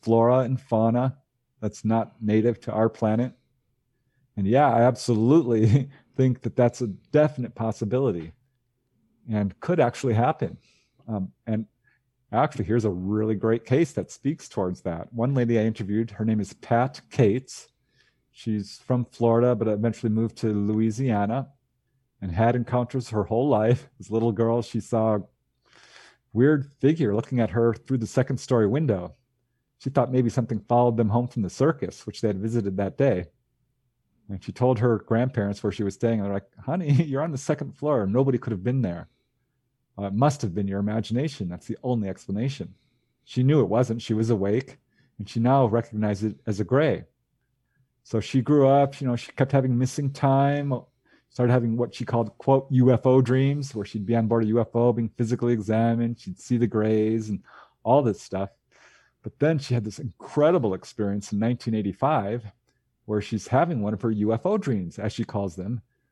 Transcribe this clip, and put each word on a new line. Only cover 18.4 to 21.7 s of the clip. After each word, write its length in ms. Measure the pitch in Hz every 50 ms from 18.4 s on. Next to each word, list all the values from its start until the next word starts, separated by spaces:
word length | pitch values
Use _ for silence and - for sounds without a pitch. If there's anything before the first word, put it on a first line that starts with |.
| - 117 107 107 98 - - - _
from 200 | - 127 123 120
Florida, 480 | - - - 117 117 113 117 120 123 123
but 120 | 110 113
eventually 460 | 110 107 104 107 117 110 - - 113 107
moved 240 | 110 117 113 - -
to 140 | - 113 107
Louisiana 960 | 101 101 104 110 107 113 113 107 110 135 131 110 101 101 101 117 135 131 - _ _ _ _